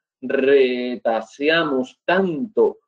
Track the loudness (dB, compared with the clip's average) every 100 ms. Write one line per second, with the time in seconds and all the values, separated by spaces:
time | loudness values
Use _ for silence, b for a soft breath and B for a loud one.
0 | _ _ -6 -2 4 4 4 0 -6 -6
1 | -2 -4 -4 -6 -2 0 0 -4 -6 -8
2 | -2 0 0 -4 -4 0 0 -2